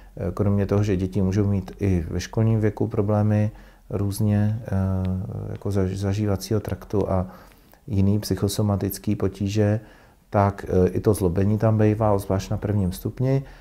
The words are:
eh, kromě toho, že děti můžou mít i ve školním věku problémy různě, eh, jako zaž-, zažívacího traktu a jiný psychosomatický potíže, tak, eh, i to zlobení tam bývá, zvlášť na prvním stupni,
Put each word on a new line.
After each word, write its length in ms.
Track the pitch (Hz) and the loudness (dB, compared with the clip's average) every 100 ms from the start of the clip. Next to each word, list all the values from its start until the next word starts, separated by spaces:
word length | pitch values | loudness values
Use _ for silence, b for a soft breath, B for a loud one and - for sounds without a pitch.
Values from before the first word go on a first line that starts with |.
| B - | B -8
eh, 140 | 92 | -6
kromě 320 | 92 101 101 95 | -2 0 0 2
toho, 180 | 101 | 0
že 120 | 104 92 | 2 0
děti 260 | 95 107 | -2 0
můžou 260 | 92 98 101 | 0 2 0
mít 240 | 98 - - | 0 -4 -2
i 260 | 101 90 87 | 0 0 -2
ve 100 | 90 | -6
školním 400 | - - 110 110 | -4 0 2 2
věku 280 | 107 - 107 | 0 -2 -4
problémy 640 | 110 101 107 104 104 107 - B B - | -2 0 2 2 2 0 -4 B B -8
různě, 720 | 101 101 98 107 104 107 110 117 | -4 -4 -2 0 2 0 -2 -4
eh, 60 | 95 95 95 92 92 - 104 104 | -2 0 -2 -2 -4 -6 -8 -8
jako 200 | 101 101 | -8 -4
zaž-, 260 | 98 92 95 | 0 0 -2
zažívacího 600 | 98 101 104 95 - 107 | -2 0 0 -2 -2 -2
traktu 520 | - 95 - 104 - | -2 -8 -4 -2 0
a 160 | 92 92 B B B B B - | 0 -2 B B B B B -4
jiný 320 | 98 98 104 | 0 2 2
psychosomatický 960 | - 95 101 - 107 98 101 - - 101 | 0 -2 -2 0 0 0 -2 -4 -4 -2
potíže, 640 | 98 - 101 107 104 110 B B B B - | -2 -2 -2 2 2 2 B B B B -2
tak, 360 | 107 101 - - | 2 2 0 0
eh, 200 | 92 92 | 4 4
i 100 | 101 | 4
to 140 | 110 | 2
zlobení 440 | 98 95 90 98 107 | 2 2 2 0 2
tam 200 | 113 110 | 2 4
bývá, 400 | 107 107 110 98 | 4 4 2 2
zvlášť 340 | - 98 - | 0 -2 -2
na 60 | 104 | -4
prvním 340 | 101 104 90 | -2 0 0
stupni, 520 | 92 110 - 127 135 135 B | -2 -6 -2 0 0 -4 B